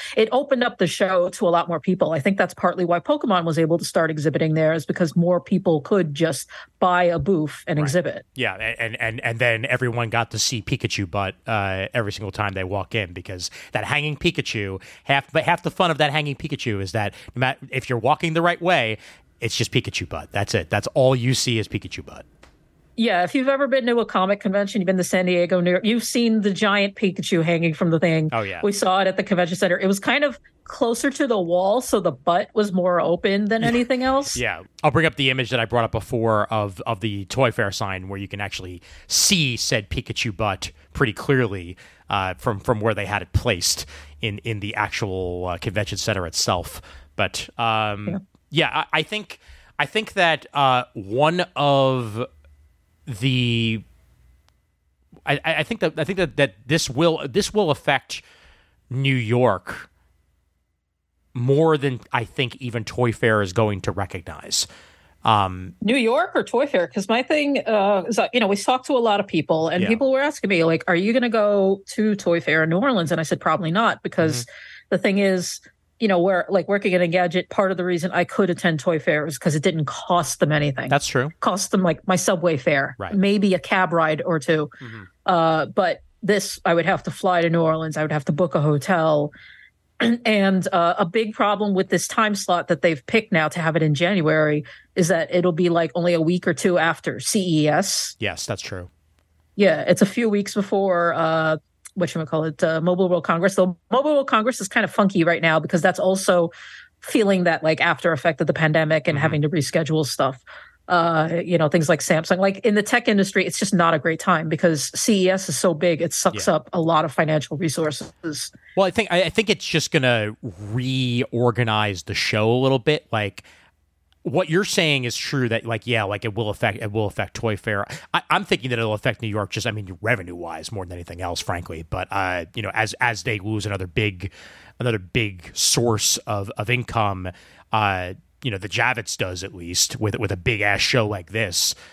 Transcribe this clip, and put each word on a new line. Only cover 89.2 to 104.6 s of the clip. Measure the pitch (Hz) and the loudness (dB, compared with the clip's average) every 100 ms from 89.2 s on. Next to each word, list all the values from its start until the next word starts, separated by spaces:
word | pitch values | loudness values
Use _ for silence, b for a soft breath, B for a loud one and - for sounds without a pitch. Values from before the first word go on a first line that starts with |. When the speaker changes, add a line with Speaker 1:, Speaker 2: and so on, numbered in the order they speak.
| 147 - B B B _ _ - | 0 -8 B B B _ _ -2
Speaker 1:
<clears throat> | 233 233 233 | 0 0 2
And, | 208 196 190 175 | 2 4 2 2
uh, | 180 170 180 | 2 2 2
a | 175 | 0
big | 226 220 | 0 -2
problem | 226 208 196 208 | 0 0 2 0
with | 190 190 | 0 0
this | 175 - | -2 0
time | - 214 | 0 0
slot | 202 - 175 - | 0 0 0 0
that | 170 | 0
they've | 175 151 - | 0 0 0
picked | 220 214 | 0 2
now | 165 156 | 0 0
to | 175 | -2
have | 160 156 | -2 2
it | |
in | 156 | 2
January | 143 170 202 156 156 151 151 - B B - | 2 2 2 2 2 2 0 -4 B B 0
is | 170 | 2
that | 165 156 | 2 0
it'll | 175 175 | 0 2
be, | 165 175 | 2 2
like, | 170 165 | 2 0
only | 175 175 | 0 0
a | 170 | 2
week | 160 180 180 | 2 0 0
or | |
two | - 190 175 | 0 2 2
after | 165 156 160 135 | 2 0 -6 -6
C | - 214 180 156 | -2 0 2 2
E | 151 | 4
S. | 151 196 - - - | 2 0 -2 -4 -6
Speaker 2:
Yes, | 101 85 - | -6 -4 -6
that's | 101 | -8
true. | - 92 87 _ _ _ _ _ _ | -8 -12 -12 _ _ _ _ _ _
Speaker 1:
Yeah, | - 196 151 - | 2 4 4 2
it's | - | 4
a | 196 | 2
few | - 233 | 2 0
weeks | 208 202 | 0 -2
before, | 208 196 196 196 175 170 | -2 0 0 2 2 2
uh, | 160 160 160 160 156 _ _ - - | 0 0 2 0 -2 _ _ -12 -4
whatchamacallit, | 170 165 156 160 160 147 | -4 -4 -4 -2 -2 0
uh, | 165 160 | 0 2
Mobile | 170 180 180 | 0 2 2
World | 175 | 0
Congress. | - 165 190 | 0 0 2
Though | 196 185 175 - | 2 0 0 -2
Mobile | 247 294 | 0 2
World | 294 269 | 2 2
Congress | 220 220 - | 0 0 -2